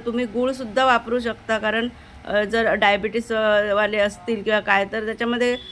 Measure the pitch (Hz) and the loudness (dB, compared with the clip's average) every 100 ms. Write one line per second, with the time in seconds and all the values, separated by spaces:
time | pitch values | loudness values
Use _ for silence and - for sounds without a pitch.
0 | 233 233 247 214 254 254 240 202 262 233 | -2 -4 -2 -2 -2 -2 -4 2 4 4
1 | 233 247 233 220 - 220 214 214 240 - | 0 -4 -4 -6 -4 -2 0 -2 -2 -8
2 | - - - 202 208 226 220 202 202 202 | -18 -14 -2 0 2 2 2 4 4 2
3 | 202 214 226 220 214 208 208 202 208 214 | 0 -4 -2 0 4 4 4 2 2 2
4 | 202 202 - 226 196 214 202 196 196 214 | 0 -2 -6 -4 0 0 2 0 0 -4
5 | 214 220 240 240 247 247 - | -6 -4 -2 0 0 -2 -8